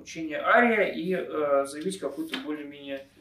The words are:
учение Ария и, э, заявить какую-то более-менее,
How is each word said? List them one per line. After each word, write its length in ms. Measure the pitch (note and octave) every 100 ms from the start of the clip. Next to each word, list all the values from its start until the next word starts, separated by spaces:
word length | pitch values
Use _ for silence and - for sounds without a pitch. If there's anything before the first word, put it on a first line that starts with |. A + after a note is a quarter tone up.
учение 400 | - E3 D#3+ D3
Ария 500 | F3 A3+ A#3+ - -
и, 220 | - F3
э, 520 | F3+ - D#3 D3 C#3 C#3
заявить 340 | D3 F3+ F#3+
какую-то 400 | C#3 D#3 D#3+ -
более-менее, 680 | C#3+ D3+ C#3+ C#3+ C#3 C3+ - _